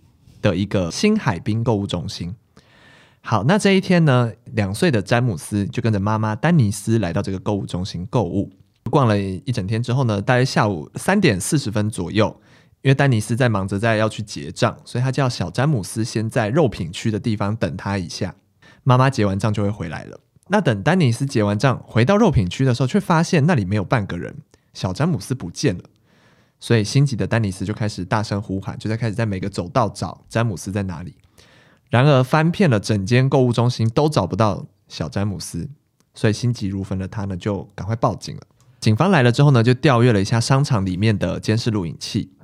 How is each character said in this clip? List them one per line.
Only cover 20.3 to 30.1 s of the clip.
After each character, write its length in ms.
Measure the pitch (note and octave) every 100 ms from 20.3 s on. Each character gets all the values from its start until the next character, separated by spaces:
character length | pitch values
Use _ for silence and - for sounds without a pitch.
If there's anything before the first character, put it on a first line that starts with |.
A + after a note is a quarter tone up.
| _ -
那 80 | G3+
等 220 | D3+ G#2
丹 160 | A#2+ F#3
尼 140 | C#3
斯 120 | A2+
结 200 | C#3 A#2
完 120 | G#2 G#2+
账 240 | C#3 A2+ -
回 180 | A2
到 120 | B2 G3+
肉 120 | A3+
品 220 | C3+ F2+
区 140 | -
的 100 | C3+
时 80 | A#2
候， 40 | C3
却 100 | G#3
发 240 | - D#3+
现 240 | E3 E3+ D3
那 80 |
里 100 | D#3
没 120 | F#2 G#2
有 80 |
半 200 | F2+ B2+
个 140 | F#2+ F2+
人， 160 | A#1 - - _ _
小 180 | - F#2+
詹 160 | F2+ D#3+
姆 120 | B2
斯 120 | -
不 160 | B2+ E2
见 300 | - B2+ F2
了。 60 | - _ _ _ _ _ _ _
所 180 | - A#2
以 60 |
心 240 | G2+ C#3 C#3+
急 80 |
的 100 | G2+
丹 160 | F#2 A2+
尼 120 | G#2
斯 120 | F2+
就 80 | F#2+
开 160 | G#2+ G#2
始 160 | -
大 160 | F2+ A2
声 220 | G#2+ G2+
呼 180 | G#2+ F#2+
喊， 160 | - -
就 140 | G#2+
在 60 | A2
开 120 | A#2
始 60 |
在 100 | G2+
每 140 | A2+ F#2+
个 100 | G2
走 200 | G#2 F2+
道 200 | - G#2
找 360 | - F2